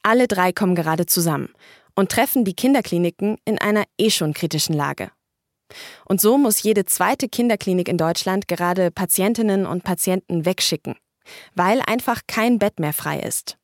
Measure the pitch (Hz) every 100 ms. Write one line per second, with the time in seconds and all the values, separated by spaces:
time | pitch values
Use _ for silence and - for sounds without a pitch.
0 | 214 233 247 185 180 180 185 175 156 160
1 | 175 180 170 143 - _ - - _ -
2 | 196 - 262 262 202 180 254 277 - 175
3 | 175 - 202 214 - 220 208 214 - -
4 | 220 - 156 151 165 156 - 151 143 -
5 | - _ _ _ _ _ _ - - -
6 | _ 196 208 269 269 - 214 208 190 -
7 | 185 269 220 - 240 208 - 180 175 175
8 | 165 170 - 190 - 170 175 180 175 -
9 | 180 - 196 233 220 196 190 175 - 175
10 | - 185 _ 175 160 185 - 165 - -
11 | _ _ - - - 185 180 240 - 233
12 | - 233 - - 226 233 208 - 151 151
13 | 151 147 - - - -